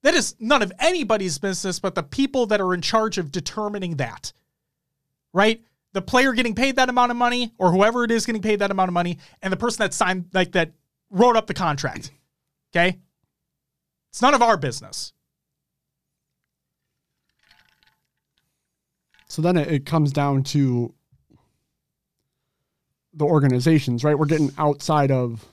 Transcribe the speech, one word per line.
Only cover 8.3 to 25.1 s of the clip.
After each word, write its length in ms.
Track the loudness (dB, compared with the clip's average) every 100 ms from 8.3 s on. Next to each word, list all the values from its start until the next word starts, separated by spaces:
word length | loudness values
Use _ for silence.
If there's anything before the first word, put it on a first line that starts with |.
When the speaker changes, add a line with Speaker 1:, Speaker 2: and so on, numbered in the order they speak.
| -4
Speaker 1:
paid 200 | -2 0
that 100 | 0
amount 180 | 0 0
of 60 |
money, 240 | 0 -2 -4 -12 _
and 100 | -6
the 60 | -4
person 220 | -4 -2
that 120 | -4
signed, 320 | 0 -2 -2 -4
like, 200 | -2 0
that 200 | 0 -2 _ _ _ _
wrote 260 | 4 4 4
up 100 | 0
the 60 |
contract, 580 | -4 -2 -2 -6 -8 -16 _ _ _ _ _ _
okay? 240 | 0 0 -2 _ _ _ _ _ _ _ _ _ _ _
It's 140 | 0
none 100 | 2
of 80 | 4
our 160 | 4 2
business. 560 | -2 -8 -12 -14 -14 _ _ _ _ _ _ _ _ _ _ _ _ _ _ _ _ _ _ _ _ _ _ _ _ _ _ _ _ _ _ _ _ _ _ _ _ _ _ _ _ _ _
Speaker 2:
So 140 | -4
then 160 | 0 0
it, 120 | 0
it 160 | -2 0
comes 260 | 0 0
down 320 | 0 0 0
to 500 | 0 0 2 0 -4 _ _ _ _ _ _ _ _ _ _ _ _ _ _ _ _ _ _ _ _ _ _
the 140 | -4 2
organizations, 760 | 4 4 2 4 2 2 -2
right? 160 | 0 0
We're 80 | 0
getting 260 | 2 0 0
outside 540 | -2 -2 0 0 2